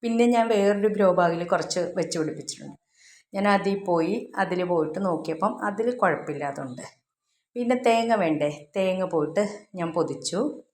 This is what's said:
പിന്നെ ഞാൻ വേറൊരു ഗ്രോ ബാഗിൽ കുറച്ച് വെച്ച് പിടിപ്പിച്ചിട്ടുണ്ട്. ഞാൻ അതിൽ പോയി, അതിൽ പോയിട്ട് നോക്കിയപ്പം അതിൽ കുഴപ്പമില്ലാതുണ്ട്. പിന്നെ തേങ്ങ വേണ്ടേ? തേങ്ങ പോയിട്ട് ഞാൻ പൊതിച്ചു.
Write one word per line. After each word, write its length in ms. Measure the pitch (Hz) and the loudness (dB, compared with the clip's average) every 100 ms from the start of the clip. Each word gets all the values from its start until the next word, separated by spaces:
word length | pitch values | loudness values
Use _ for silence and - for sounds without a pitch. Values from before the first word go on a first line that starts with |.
പിന്നെ 240 | 233 226 240 | 0 4 4
ഞാൻ 220 | 240 226 | 6 4
വേറൊരു 400 | 214 202 202 214 | 4 4 4 2
ഗ്രോ 260 | 202 190 | 4 4
ബാഗിൽ 300 | 180 175 170 | 6 4 2
കുറച്ച് 360 | 175 180 - - | 0 -2 -2 -4
വെച്ച് 400 | 170 190 165 170 | -4 -2 -4 -2
പിടിപ്പിച്ചിട്ടുണ്ട്. 580 | 156 - - - 143 147 _ _ - - _ | -4 -6 -12 -14 -16 -18 _ _ -20 -20 _
ഞാൻ 140 | 196 202 | -2 2
അതിൽ 360 | 196 196 196 | 4 2 -2
പോയി, 480 | 190 170 165 214 - - | 0 0 2 -2 -6 -4
അതിൽ 260 | 190 180 | -2 -2
പോയിട്ട് 420 | 180 175 156 156 196 | 0 0 0 -2 -2
നോക്കിയപ്പം 600 | 160 160 160 202 - 208 | -2 -4 -2 -2 -2 -6
അതിൽ 320 | 202 226 247 | -2 -2 2
കുഴപ്പമില്ലാതുണ്ട്. 840 | 190 151 - 143 143 139 135 123 - _ _ _ _ _ _ | 0 0 -4 -6 -6 -8 -10 -12 -16 _ _ _ _ _ _
പിന്നെ 220 | 240 240 247 | -6 0 2
തേങ്ങ 400 | 240 226 226 220 | 4 2 2 2
വേണ്ടേ? 520 | 170 151 147 147 - - | 2 2 -2 -4 -8 -2
തേങ്ങ 280 | 190 185 | -2 0
പോയിട്ട് 640 | 180 170 151 180 202 - - 180 | -2 0 0 0 -2 -4 -16 -8
ഞാൻ 180 | 170 | -4
പൊതിച്ചു. 680 | 160 170 - - 175 294 - - | -2 -2 -4 -6 -4 -4 -6 -18